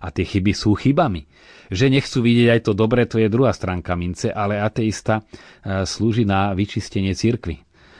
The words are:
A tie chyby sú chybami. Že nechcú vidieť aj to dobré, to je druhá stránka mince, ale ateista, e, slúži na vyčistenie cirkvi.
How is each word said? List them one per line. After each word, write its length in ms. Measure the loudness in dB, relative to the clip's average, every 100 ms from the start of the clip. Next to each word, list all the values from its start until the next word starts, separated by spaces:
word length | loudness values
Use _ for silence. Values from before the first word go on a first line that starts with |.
A 80 | -10
tie 160 | -4 -2
chyby 260 | 0 0
sú 240 | 0 2 2
chybami. 480 | 2 2 2 -2 -10 _ -20 -20 -8
Že 160 | 0 2 2
nechcú 220 | 0 0
vidieť 280 | 2 4 6 4
aj 20 | 2
to 40 | 0
dobré, 300 | 2 2 0
to 80 | 2
je 160 | 2
druhá 220 | 2 2
stránka 420 | 0 -4 -6 -4 -4
mince, 320 | -4 -4 -4
ale 320 | -2 -2 -2
ateista, 640 | -2 -2 -2 -2 -2 -2
e, 640 | -4 -20 -20 -14 -6 -4 -4
slúži 400 | -2 0 2 2
na 240 | 2 0
vyčistenie 640 | -2 -2 -4 -6 -4 -2 0
cirkvi. 480 | 0 -2 -4 -10 _ _ _